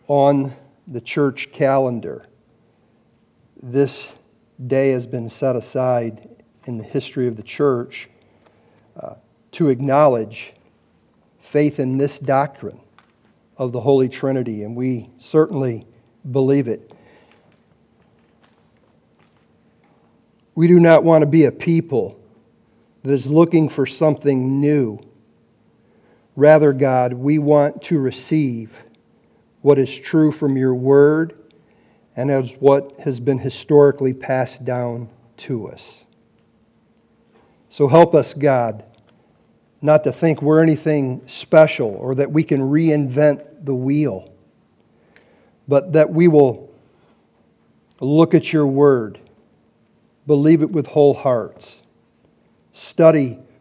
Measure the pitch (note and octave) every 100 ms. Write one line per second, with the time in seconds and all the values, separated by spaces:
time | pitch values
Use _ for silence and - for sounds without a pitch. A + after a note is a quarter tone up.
0 | - C#3+ C#3 C#3+ C3+ - _ _ - B2
1 | - - C#3+ C3 - - C#3 C3+ C3 A#2
2 | - B1 - _ _ _ _ _ _ _
3 | _ _ _ _ _ _ C3 B2+ C#3 -
4 | - - _ _ _ - B2 C3+ C3+ B2+
5 | A#2 B2 A2+ - C3 B2 - C3 B2+ B2
6 | A#2 G#2+ - _ _ _ - A#2 G#2+ C#3
7 | - C#3+ B2 A2+ - - D3 B2 B2 -
8 | - _ _ _ _ _ _ _ _ -
9 | - - _ _ _ - D#3+ B2 C3+ C#3
10 | D3+ A#2+ G#2+ A2 - _ _ _ _ _
11 | _ _ _ _ _ D3 D3 D3 C3 C3+
12 | C#3+ - C#3 C3+ C#3 - - - _ _
13 | _ _ _ _ _ - C3 B2 A#2 C#3
14 | B2+ - C3+ C3+ A#2+ G#2+ G#2 A#2 C3 A#2+
15 | - _ - D#3 D#3 E3 C3 A2+ - _
16 | _ _ C3+ C3 C3 C#3+ A#2 G#2+ - -
17 | _ _ _ _ _ _ _ _ _ _
18 | _ _ _ _ _ _ _ _ _ _
19 | _ _ _ _ _ _ _ _ _ _
20 | _ _ _ _ _ - E3+ F3 E3+ D#3+
21 | D#3+ D#3+ D3 D#3+ C#3 - E3+ E3 E3 B2
22 | F#2 - _ _ _ _ _ _ _ _
23 | C3+ C#3 B2+ D3+ E3+ E3+ D3+ - C3 -
24 | D#3 C#3+ C#3+ C3 B2+ C#3 C#3+ D3 A#2 G2+
25 | - _ _ _ _ _ _ _ _ _
26 | _ _ _ - D3 D#3 D3+ C3 C3+ B2+
27 | B2 B2 C3+ D3+ C#3+ D3 C#3+ - - D#3+
28 | C3 - - D#3 C#3 A#2 A2 - - _
29 | _ _ _ _ _ _ C#3 C#3 C3 -
30 | - D#3+ D#3 D3 C#3+ C3+ C3 B2+ B2+ C#3
31 | D3 D#3 E3 - _ _ _ _ _ _
32 | _ - C3+ C3+ B2+ - C3+ C#3 C#3 -
33 | D3 A#2+ A#2+ B2+ C3+ - - D3 C#3+ C#3
34 | C3+ C3 - C3 B2 - B2+ B2 B2 A#2
35 | A2+ _ _ _ - A#2+ F#2+ - - -
36 | _ _ _ _ _ _ _ _ _ _
37 | _ _ _ _ _ _ _ - C#3+ D#3+
38 | E3+ D#3 - C#3+ C#3+ C3 A#2 G#2 - _
39 | _ _ _ _ _ _ _ _ C#3+ D#3
40 | C#3+ B2 E3 D3 C#3+ D#3 D#3+ D3+ D#3 D3+
41 | C3+ B2+ - - - D#3+ D#3 - A2+ F#2+
42 | B2+ C3 C#3 D3+ D#3+ C#3 C3+ D3+ E3 D3
43 | C#3 B2+ D3+ D3 - - C#3+ C3 C3 D3
44 | C#3+ F#2+ - _ _ _ _ _ _ _
45 | _ _ _ _ _ _ - C#3 C#3 D#3
46 | D3+ D#3+ F3 D3+ C3+ A2 - _ _ _
47 | _ _ _ _ _ _ _ _ _ _
48 | C3 D3+ E3 E3 - D#3+ C#3+ C3+ C#3+ C3
49 | G#2+ F#2 _ _ _ _ _ _ _ _
50 | _ _ D3 D3 D3+ E3 D#3 E3 C3 D#3
51 | C#3+ B2 C#3 A#2+ F#2 - - - _ _
52 | _ _ _ _ _ _ _ - - -
53 | E3 D#3 C3 A2 - _